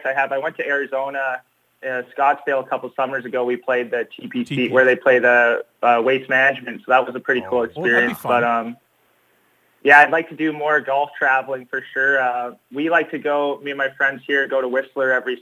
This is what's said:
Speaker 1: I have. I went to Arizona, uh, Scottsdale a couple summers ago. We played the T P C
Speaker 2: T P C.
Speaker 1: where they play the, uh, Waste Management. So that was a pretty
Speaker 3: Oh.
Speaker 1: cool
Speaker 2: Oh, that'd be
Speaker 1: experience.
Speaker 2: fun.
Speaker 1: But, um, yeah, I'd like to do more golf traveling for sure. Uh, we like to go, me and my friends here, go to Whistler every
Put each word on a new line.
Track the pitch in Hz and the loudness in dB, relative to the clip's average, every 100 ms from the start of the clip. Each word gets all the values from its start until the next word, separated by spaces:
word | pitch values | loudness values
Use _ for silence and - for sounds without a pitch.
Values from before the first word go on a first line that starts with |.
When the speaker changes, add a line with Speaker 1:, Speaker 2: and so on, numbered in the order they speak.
| 135 | -2
Speaker 1:
I | |
have. | 139 135 | -2 -2
I | 135 | -2
went | 156 - | -4 -6
to | - | -4
Arizona, | 143 139 135 139 139 135 127 - _ _ _ | -4 -2 -4 -4 -4 -6 -6 -12 _ _ _
uh, | 131 127 123 - | -8 -8 -8 0
Scottsdale | 139 180 - 135 131 | 2 2 0 -2 -2
a | |
couple | 127 127 - | -6 -6 -4
summers | 131 135 123 | -4 -4 -4
ago. | 127 | -2
We | 123 120 | -2 -2
played | - 123 117 | 0 -2 -2
the | 120 110 | -4 -6
T | - - | -10 -8
P | 123 | -6
C | 120 | -4
Speaker 2:
T | 139 | -2
P | 120 | 2
C. | |
Speaker 1:
where | 127 127 | 4 4
they | 123 | 4
play | 135 127 | 4 4
the, | 123 123 117 117 - _ | 4 4 4 0 -4 _
uh, | 120 120 | 2 2
Waste | 120 135 135 | 2 0 0
Management. | 131 135 127 127 110 | 2 2 0 -8 -12
So | - | 2
that | 127 123 | 2 2
was | 120 | -4
a | |
pretty | - 127 95 | -2 -2 0
Speaker 3:
Oh. | |
Speaker 1:
cool | 123 | -2
Speaker 2:
Oh, | 117 | -2
that'd | 147 | -4
be | |
Speaker 1:
experience. | 190 120 120 110 | 0 2 0 -4
Speaker 2:
fun. | 120 | 0
Speaker 1:
But, | 120 | 0
um, | 120 117 113 120 _ _ _ _ _ _ _ _ _ _ | 2 0 -4 -10 _ _ _ _ _ _ _ _ _ _
yeah, | 139 147 | 6 8
I'd | 147 | 8
like | 165 165 | 4 -2
to | 151 | -4
do | 156 | -4
more | 151 147 151 | -2 0 0
golf | 127 139 143 - | 0 -2 -2 -2
traveling | 143 131 123 131 123 | 0 0 -2 -8 -8
for | 135 - | -10 -8
sure. | 135 135 139 | -2 2 2
Uh, | 127 123 123 120 _ | 0 -2 -6 -10 _
we | 135 160 | -6 0
like | 165 160 | 0 0
to | 147 | -4
go, | 147 143 143 139 | -2 0 0 -4
me | 143 | -8
and | 139 | -4
my | 135 | -6
friends | - 135 135 - | 0 -2 -2 -2
here, | 139 135 | -2 0
go | 135 | -2
to | 127 | 0
Whistler | 131 135 139 131 | -2 -4 -2 0
every | 127 131 123 | 0 -2 -6